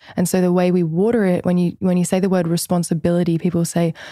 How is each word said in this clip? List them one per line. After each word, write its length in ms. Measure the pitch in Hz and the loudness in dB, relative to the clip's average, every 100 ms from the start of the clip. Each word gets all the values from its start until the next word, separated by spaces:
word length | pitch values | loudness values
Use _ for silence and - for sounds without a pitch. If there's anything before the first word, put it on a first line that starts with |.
| - - | -12 -4
And 120 | 180 | -2
so 120 | 185 | 0
the 120 | 180 | 2
way 180 | 180 180 | 2 2
we 140 | 180 | 2
water 400 | 165 165 208 240 | 0 0 0 2
it, 200 | 196 180 | 2 0
when 140 | - 180 | 0 0
you, 180 | 175 - | 0 -2
when 160 | 190 180 | 0 0
you 80 | |
say 160 | 175 190 | 0 0
the 80 | 190 | 2
word 180 | 185 165 | 0 0
responsibility, 920 | 170 - 175 170 170 175 175 170 165 | -2 -2 -2 -2 -2 0 0 0 0
people 260 | 180 170 | 0 -2
say, 280 | 170 175 170 160 - | -2 0 -2 -4 -12